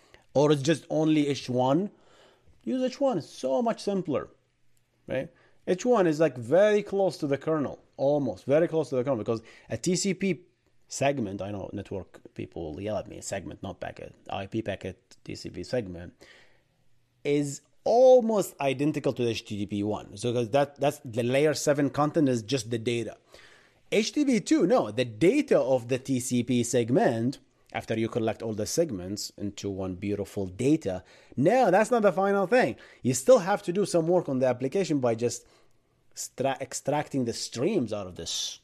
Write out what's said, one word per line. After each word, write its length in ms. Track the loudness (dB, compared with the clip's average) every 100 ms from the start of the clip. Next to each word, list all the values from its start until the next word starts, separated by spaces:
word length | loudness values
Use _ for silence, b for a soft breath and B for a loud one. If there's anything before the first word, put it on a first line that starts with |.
| b b b
or 180 | 2 4
it's 120 | 4
just 240 | 2 0 0
only 380 | 0 2 4 2
H 200 | -2 -2
one, 440 | 0 2 2 0 b b b b b b _
use 180 | -6 -2
H 180 | -2 0
one. 200 | 0 0
It's 100 | -6
so 320 | -8 -2 0
much 220 | 0 -2
simpler, 460 | -2 -4 -2 -4 -4 _ _ _ _ _ _ _ -8
right? 220 | -6 -6 b b b -4
H 180 | -2 2
one 220 | 4 4
is, 120 | 4
like, 160 | 2 0
very 460 | 2 4 6 4
close 360 | 0 0 0 -2
to 100 | -2
the 100 | -2
kernel, 420 | 0 -2 -2 -6 _ -2
almost 480 | 0 2 0 -4 2
very 220 | 4 4
close 220 | 0 0
to 60 | -2
the 80 |
kernel, 140 | 0 -2
because 260 | -2 -4 B B B
a 80 | -4
T 180 | -2 0
C 200 | 0 0
P 260 | -2 -2 -6 _ _ _ _
segment, 520 | -2 0 0 -4 -6
I 120 | -8
know 180 | -8 -8
network 480 | -10 -8 -10 -10 -18 -18
people 400 | -14 -12 -10 -10
will 80 | -8
yell 160 | -6 -6
at 100 | -8
me, 140 | -12
segment, 400 | -10 -8 -10 -12
not 180 | -12 -10
packet, 360 | -12 -12 -16 -18 -10
I 200 | -8 -6
P 160 | -6
packet, 540 | -6 -8 -10 -12 _ -20
T 120 | -14 -12
C 160 | -12
P 120 | -12
segment, 500 | -6 -6 -6 -12 -16 -20 b b b b b _ _ _ _ _
is 380 | 0 0 0 -6 -16 _
almost 680 | 2 6 10 8 6 0 -2 -2
identical 540 | -2 2 0 0 -2
to 100 | 0
the 60 | -2
H 140 | -2 -6
T 120 | -6
T 80 | -4
P 160 | -2
one. 340 | -2 -4 -8 -8
So 160 | -4
'cause 160 | -2 0
that, 300 | 0 0 0
that's 200 | -2 -2 -6
the 180 | -4
layer 300 | 0 2 2
seven 360 | 2 0 2 0
content 360 | 0 0 2 2
is 120 | 0
just 280 | -2 -4 -4
the 80 | -4
data. 380 | -2 -4 -4 -10 _ b b b b b _
H 220 | -2 0
T 100 | 0
T 100 | 2
P 60 | 2
two, 280 | 2 2 4
no, 240 | 4 2
the 140 | -2 -4
data 540 | 2 4 4 4 2
of 280 | 4 0 0
the 100 | -4
T 220 | -2 -2
C 240 | 0 -2
P 200 | 2 0
segment, 760 | 2 0 2 2 2 2 -2 -4 _ _ _
after 240 | -10 -4 -2
you 100 | -2
collect 360 | 0 -2 -4
all 100 | -6
the 120 | -4 -4
segments 640 | -2 -2 -4 -8 -10 -10 -10
into 320 | -10 -6 -8
one 260 | -6 -6 -6
beautiful 500 | -4 -4 -4 -6 -8
data, 580 | -2 0 2 0 -6 -10 B B 0
no, 360 | 2 4 4
that's 200 | 4 2
not 100 | 2
the 100 | 2
final 340 | 2 0 0 2
thing. 300 | 2 2 -2 B B
You 120 | -4
still 260 | 0 6 6
have 240 | 6 -2
to 100 | -2
do 120 | -2 0
some 220 | 0 2
work 220 | 0 0
on 100 | 0
the 60 | 0
application 540 | 0 -2 -2 0 0
by 160 | 0 0
just 300 | -2 -4 -12 b b _ _ _ _
stra-, 440 | -14 -14 -4 -4 -4
extracting 640 | -8 -8 -2 -2 -2 -4 -4
the 80 |
streams 580 | -4 -8 -4 0 0 -2
out 160 | -4 -8
of 80 | -10
this 440 | -8 -6 -6 -10